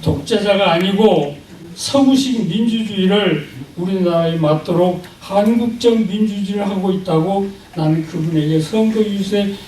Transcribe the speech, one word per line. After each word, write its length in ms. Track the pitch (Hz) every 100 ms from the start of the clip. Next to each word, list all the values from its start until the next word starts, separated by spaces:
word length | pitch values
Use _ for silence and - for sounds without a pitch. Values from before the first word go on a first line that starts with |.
독재자가 680 | - 147 143 214 202 196 190
아니고 640 | 170 190 196 214 170 143 - - - - -
서구식 720 | - 285 269 269 262 233 175
민주주의를 1000 | 196 233 220 214 196 185 208 190 151 - 131 135 -
우리나라에 600 | 185 190 175 170 165 165
맞도록 640 | 151 156 - 170 180 175 - -
한국적 800 | - 196 214 233 233 - 240 226
민주주의를 680 | 175 202 214 202 196 202 196
하고 220 | 190 190
있다고 580 | 175 - 160 165 196 196 - - -
나는 300 | 156 160 156
그분에게 540 | 170 160 160 147 160
선거 400 | 156 220 220 220
유세 560 | 214 202 190 202 202 196